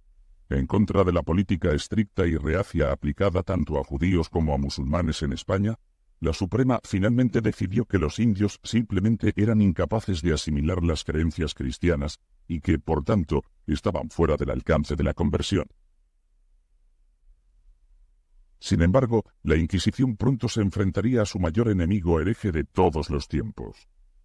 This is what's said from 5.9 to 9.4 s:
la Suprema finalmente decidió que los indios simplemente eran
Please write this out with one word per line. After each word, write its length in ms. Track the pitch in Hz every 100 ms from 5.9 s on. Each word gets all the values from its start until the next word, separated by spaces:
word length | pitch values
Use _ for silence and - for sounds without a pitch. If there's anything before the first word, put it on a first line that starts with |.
| _ _ -
la 120 | 82
Suprema 480 | - 92 - 131 120
finalmente 580 | - 98 101 120 127 -
decidió 420 | 110 - 98 95
que 140 | 120 98
los 200 | 76 -
indios 400 | 117 98 104 -
simplemente 680 | - 110 117 95 104 113 107
eran 260 | -